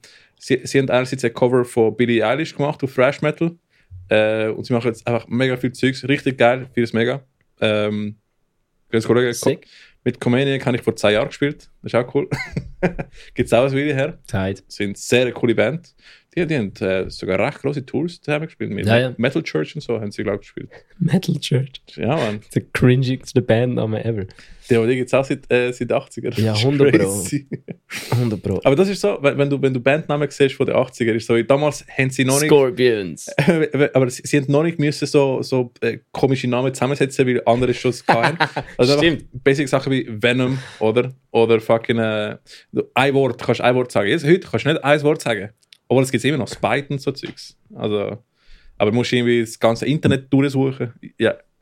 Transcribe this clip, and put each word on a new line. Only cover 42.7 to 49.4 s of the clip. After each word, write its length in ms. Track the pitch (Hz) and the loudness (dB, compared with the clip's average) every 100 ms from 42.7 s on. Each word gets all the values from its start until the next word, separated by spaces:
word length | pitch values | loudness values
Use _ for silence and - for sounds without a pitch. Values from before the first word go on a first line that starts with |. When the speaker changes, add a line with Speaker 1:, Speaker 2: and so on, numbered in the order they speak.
| 110 - | -6 -2
Speaker 1:
ein 200 | - 139 | 2 2
Wort, 280 | 135 131 113 | 4 2 -2
kannst 200 | - 117 | -2 0
ein 120 | 120 | 2
Wort 160 | 127 127 | 2 0
sagen. 180 | - 101 | 0 0
Jetzt, 160 | 160 143 | 0 2
heute 200 | 180 - | 2 2
kannst 200 | 113 180 | -4 0
du 60 | |
nicht 120 | 160 | 0
ein 180 | 135 151 | 2 2
Wort 200 | 143 156 | 2 0
sagen. 260 | - 107 98 _ _ _ - | -2 -4 -6 _ _ _ 0
Obwohl, 120 | 123 | 2
es 80 | 131 | 2
gibt's 120 | 120 127 | 0 0
immer 100 | 143 | -2
noch 120 | 101 | -4
Spite 400 | - 107 127 139 | -4 -2 -2 -4
und 100 | 143 | -6
so 100 | 135 | -6
Zeugs. 440 | 131 - - - _ _ | -6 -10 -14 -20 _ _
Also, 440 | 214 110 104 101 104 _ _ _ - - - | -8 -4 -2 -4 -8 _ _ _ -20 -16 -2
aber 140 | 104 | 2
du 40 | |
musst 160 | 117 117 | 2 2
irgendwie 300 | 123 120 120 | 0 2 2